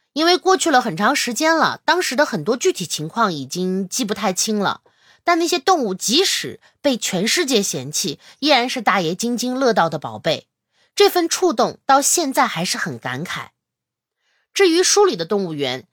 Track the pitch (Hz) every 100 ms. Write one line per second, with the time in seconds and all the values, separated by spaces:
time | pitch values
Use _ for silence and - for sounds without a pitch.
0 | _ 277 330 359 370 381 339 254 226 160
1 | 214 277 - 220 320 320 180 117 - 349
2 | - 262 294 196 151 247 370 - 170 -
3 | 151 226 214 156 131 180 185 185 190 -
4 | 208 - 208 180 - 214 170 - _ _
5 | _ _ - 339 339 349 - 349 220 185
6 | - 247 - - 135 107 _ _ 285 240
7 | - 175 220 349 277 233 196 151 131 -
8 | 175 147 - - 285 262 247 262 220 196
9 | 160 180 233 240 247 254 262 208 165 156
10 | 123 110 170 135 - _ _ _ _ -
11 | 403 359 330 - 359 240 202 - - 277
12 | 277 - 285 294 240 165 185 240 170 120
13 | 127 127 175 - - _ _ _ _ _
14 | _ _ _ _ _ - 392 330 359 403
15 | 392 170 165 202 180 151 131 127 -